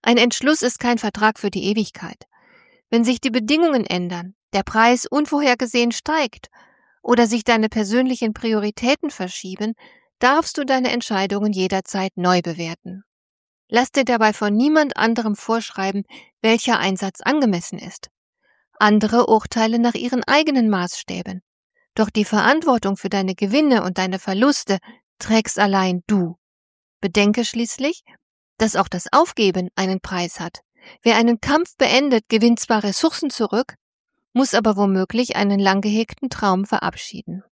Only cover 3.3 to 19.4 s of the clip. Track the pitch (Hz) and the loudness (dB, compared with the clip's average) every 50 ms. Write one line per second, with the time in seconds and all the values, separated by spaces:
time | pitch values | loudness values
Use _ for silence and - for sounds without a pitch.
3.3 | 220 254 214 214 294 311 349 330 294 247 208 - - 180 175 175 180 175 180 185 | -2 -2 0 0 2 2 4 2 2 0 0 -2 -4 -4 -4 -4 -6 -8 -10 -14
4.3 | - _ _ _ - 196 190 - - 220 226 233 247 247 - - - 285 302 - | -16 _ _ _ -4 -4 -4 0 0 4 4 4 4 2 0 -2 -2 -2 -2 0
5.3 | - 285 294 269 247 233 254 233 - 240 240 240 - - _ - 302 320 294 226 | 0 0 2 2 2 0 -2 -2 0 0 0 0 -2 -4 _ -2 -2 -2 -2 -4
6.3 | - - - - _ _ _ _ _ _ _ _ _ _ _ - 170 160 - 214 | -6 -14 -20 -20 _ _ _ _ _ _ _ _ _ _ _ 4 6 6 6 6
7.3 | 226 233 214 - 233 220 220 214 - 220 214 190 214 240 254 262 254 - 240 220 | 2 -2 2 2 2 2 2 0 0 -2 -2 0 0 0 2 0 -2 -2 -4 -4
8.3 | 214 - - 226 220 208 202 208 208 - - 240 285 - - 294 - - 202 190 | -4 -4 -4 -2 -2 0 -2 -4 -6 -2 0 0 0 0 -2 -8 -6 -8 -10 -10
9.3 | - - - 185 185 - 202 220 226 _ - - _ _ _ _ _ _ - 254 | -10 -12 -12 -12 -8 -8 -6 -8 -8 _ -14 -20 _ _ _ _ _ _ 2 4
10.3 | 277 311 330 - - - 285 262 269 262 247 247 - 247 - - 220 190 196 185 | 4 2 0 -2 -6 -6 -2 0 0 0 0 -2 -2 -4 -4 -4 -2 -2 -2 -2
11.3 | 202 202 208 214 208 185 185 185 202 190 185 - - 196 190 190 _ - 180 180 | -2 -2 -2 -2 0 0 0 0 0 -4 -4 -4 -6 -4 -4 -4 _ -2 2 2
12.3 | 180 180 170 170 160 151 170 165 170 _ _ 180 180 190 - _ _ _ _ _ | 2 2 0 -2 -8 -8 -8 -10 -10 _ _ -16 -16 -16 -18 _ _ _ _ _
13.3 | _ _ _ _ _ _ _ _ - 233 254 - - 285 269 - 240 226 226 214 | _ _ _ _ _ _ _ _ 0 0 0 2 0 -2 0 0 2 2 2 2
14.3 | 214 - 214 208 208 214 247 294 311 311 302 277 - - 208 233 233 240 220 214 | 2 0 -2 0 2 2 2 4 4 4 2 2 0 0 0 0 0 0 -2 -4
15.3 | 208 - - - 226 226 214 - - - 190 196 196 202 196 _ - - - _ | -4 -4 -2 -2 -2 -2 -2 -6 -8 -6 -6 -4 -4 -4 -6 _ -14 -20 -20 _
16.3 | _ _ - 220 226 226 - - 233 - - 196 196 180 - 190 - - - - | _ _ 2 2 2 2 2 0 0 0 0 -2 -2 -2 -4 -8 -8 -6 -4 -2
17.3 | - 311 277 226 190 175 - - - - - 165 - - - - _ _ _ _ | 0 2 2 2 0 -2 -4 -8 -12 -12 -14 -16 -18 -18 -20 -20 _ _ _ _
18.3 | _ _ _ _ _ _ _ _ _ _ - 208 208 214 202 208 214 240 247 - | _ _ _ _ _ _ _ _ _ _ 4 4 4 4 4 4 2 2 4 4
19.3 | 220 214 | 4 2